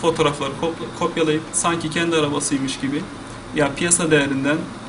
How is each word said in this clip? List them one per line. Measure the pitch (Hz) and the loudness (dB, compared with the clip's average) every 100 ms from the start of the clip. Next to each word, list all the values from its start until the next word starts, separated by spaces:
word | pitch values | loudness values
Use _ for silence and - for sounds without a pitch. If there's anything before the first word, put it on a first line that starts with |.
fotoğrafları | 165 160 147 143 139 127 | 0 4 2 2 -4 -2
kopya-, | 165 165 156 - | -4 -4 -8 -4
kopyalayıp | 165 170 156 156 - | -2 2 2 2 0
sanki | - 175 165 151 | -2 0 0 0
kendi | 170 170 160 | 0 2 2
arabasıymış | 147 143 - 135 135 - | 2 0 0 0 -2 -2
gibi | 139 147 - - - - - 151 | -2 -2 -4 -10 -12 -14 -4 0
ya | 143 | 0
piyasa | - 170 175 160 | 2 0 2 4
değerinden | 147 139 135 139 160 - - | 4 4 0 0 0 -4 -10